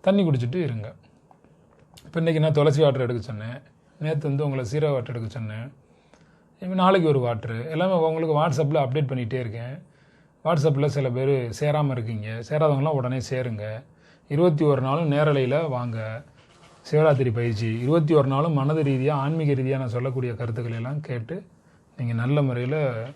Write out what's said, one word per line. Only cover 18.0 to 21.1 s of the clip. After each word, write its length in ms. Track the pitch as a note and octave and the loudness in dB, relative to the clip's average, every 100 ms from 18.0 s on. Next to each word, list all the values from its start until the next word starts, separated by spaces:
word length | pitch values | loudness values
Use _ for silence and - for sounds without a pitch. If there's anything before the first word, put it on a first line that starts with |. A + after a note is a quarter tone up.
| D3+ | 4
ஒரு 140 | D#3 C3+ | 4 4
நாளும் 240 | C3+ D#3+ | 2 0
மனது 300 | D3 C3+ D#3+ | 0 0 0
ரீதியா, 280 | C#3+ C3 C3 | 0 2 0
ஆன்மீக 420 | D3 C#3 D#3+ D3+ | 0 -2 0 0
ரீதியா 260 | C3+ C3 C3+ | 0 0 -2
நான் 100 | C3 | -2
சொல்லக்கூடிய 460 | A#2+ C3 B2+ B2 | -4 -4 -4 -4
கருத்துக்களை 480 | A2 A#2+ A2+ A#2 A2+ | -4 -6 -6 -6 -6
எல்லாம் 180 | A#2 D3 | -6 -6
கேட்டு 460 | D3+ | -6